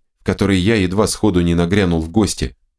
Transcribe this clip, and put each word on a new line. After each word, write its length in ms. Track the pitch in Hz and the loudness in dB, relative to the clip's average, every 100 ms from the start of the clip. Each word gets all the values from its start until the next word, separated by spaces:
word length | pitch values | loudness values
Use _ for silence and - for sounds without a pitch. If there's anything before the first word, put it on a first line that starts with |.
| _ _ | _ _
в 40 | |
который 340 | - 95 98 95 | -6 -2 0 2
я 180 | 92 113 | 2 0
едва 320 | 92 95 95 | 0 0 -2
сходу 340 | - 107 87 | 0 0 2
не 140 | 87 85 | 2 0
нагрянул 460 | 85 104 92 82 | 2 0 2 0
в 80 | 80 | -2
гости 460 | 95 95 - 71 - _ | 0 0 -2 -8 -10 _